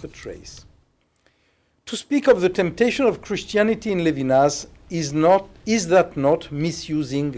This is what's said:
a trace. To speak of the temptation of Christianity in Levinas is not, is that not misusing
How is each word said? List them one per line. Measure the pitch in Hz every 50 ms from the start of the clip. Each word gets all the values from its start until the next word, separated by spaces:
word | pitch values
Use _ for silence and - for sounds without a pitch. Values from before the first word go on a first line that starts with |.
| -
a | -
trace. | - - - 110 87 85 - - - - - - _ _ _ _ _ _ _ _ _ _ _ _ _ _ _ _ _ _ _ _ _ _ _
To | - -
speak | - - - 285 285 277
of | 269 240 185
the | 180 180
temptation | 180 - 190 170 160 - 233 247 - - 277
of | 233 180 -
Christianity | - - 208 - - - - 208 208 220 226 220 - 220 196
in | 175
Levinas | 170 160 147 139 135 131 131 131 139 147 147 - - - - - - -
is | 180 170 160 139 139
not, | 156 156 170 190 196 190 - - - _
is | 208 220 233 180 165
that | 175 185 170 165 -
not | 143 135 139 160 165 - -
misusing | 147 143 156 170 165 - - - 156 151 147 123 135 139 143 147 135